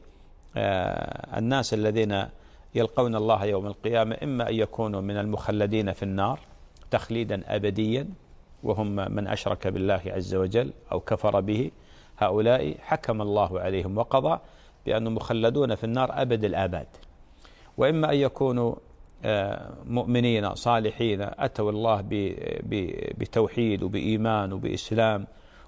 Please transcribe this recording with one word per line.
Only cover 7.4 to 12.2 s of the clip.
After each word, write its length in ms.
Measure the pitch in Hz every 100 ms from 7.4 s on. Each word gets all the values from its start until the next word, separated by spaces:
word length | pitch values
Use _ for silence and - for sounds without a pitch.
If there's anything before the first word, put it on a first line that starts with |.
| -
أبدياً 600 | 104 104 98 110 123 165 185 - - - -
وهم 320 | 120 104 107
من 320 | 101 98 104 98
أشرك 400 | 104 - 98 95
بالله 360 | 95 95 95 87
عز 280 | 95 92
وجل 380 | 95 92 110 135 - -
أو 80 | 90
كفر 400 | - 104 107 101
به، 300 | 95 107 151 - - - -
هؤلاء 580 | -